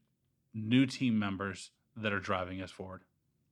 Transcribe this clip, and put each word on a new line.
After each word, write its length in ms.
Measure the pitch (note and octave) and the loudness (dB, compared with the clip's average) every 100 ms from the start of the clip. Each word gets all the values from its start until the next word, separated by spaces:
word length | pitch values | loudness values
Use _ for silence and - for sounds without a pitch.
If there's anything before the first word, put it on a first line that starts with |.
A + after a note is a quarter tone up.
| _ _ _ _ _ | _ _ _ _ _
new 320 | A2+ G#2+ B2+ | -8 4 6
team 320 | C3 - B2+ A2 | 6 2 2 2
members 500 | G2+ F#2+ G2 F#2 - _ _ A2+ | 0 -2 -4 -6 -12 _ _ -6
that 160 | G#2+ | -2
are 60 | G2+ | 0
driving 420 | F2+ F#2 F2+ F#2 | 0 -2 -2 -6
us 80 | F#2 | -10
forward. 320 | - F#2+ F#2 - _ _ _ _ | -10 -12 -14 -20 _ _ _ _